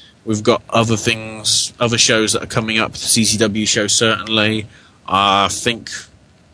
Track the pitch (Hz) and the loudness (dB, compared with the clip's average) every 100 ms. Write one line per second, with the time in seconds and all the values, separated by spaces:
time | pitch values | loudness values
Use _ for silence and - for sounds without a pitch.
0 | - _ 110 104 110 - - 117 113 110 | -20 _ -6 -2 2 0 0 0 0 0
1 | 120 110 110 110 107 - - - 120 113 | -2 -2 -6 -6 -2 -2 -2 -2 0 2
2 | - 113 107 - 95 120 110 110 - - | 4 2 2 -2 -4 -4 -2 0 -2 -4
3 | - 117 107 107 110 107 107 117 104 - | -2 0 2 2 0 0 -2 0 0 2
4 | 113 101 104 110 107 110 107 - - _ | 2 0 0 0 2 0 -6 -16 -20 _
5 | - 95 101 98 95 - 120 113 - - | -2 2 4 4 2 0 -4 -4 -8 -14
6 | - - _ _ _ | -16 -20 _ _ _